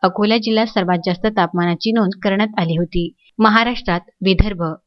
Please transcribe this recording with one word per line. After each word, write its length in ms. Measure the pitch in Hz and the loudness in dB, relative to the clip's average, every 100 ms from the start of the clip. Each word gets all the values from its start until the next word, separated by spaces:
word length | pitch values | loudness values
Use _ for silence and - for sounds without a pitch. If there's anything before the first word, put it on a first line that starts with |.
अकोला 340 | 185 190 214 226 | -2 0 0 0
जिल्ह्यात 300 | 220 220 220 | 0 0 0
सर्वात 300 | 214 180 180 180 | -2 0 -2 -2
जास्त 220 | 175 220 214 | -2 -2 0
तापमानाची 540 | 170 175 175 170 220 | 0 0 0 0 0
नोंद 200 | 226 190 190 | 0 0 -2
करण्यात 260 | 202 196 214 214 | -2 0 -2 -2
आली 200 | 165 165 | -2 -2
होती. 360 | 175 180 170 - _ - | -2 -2 -4 -8 _ 0
महाराष्ट्रात 600 | 220 226 233 240 - 180 - _ 190 | 2 4 0 -4 -4 -4 -6 _ 0
विदर्भ, 380 | 190 208 185 165 160 | 2 2 0 -6 -6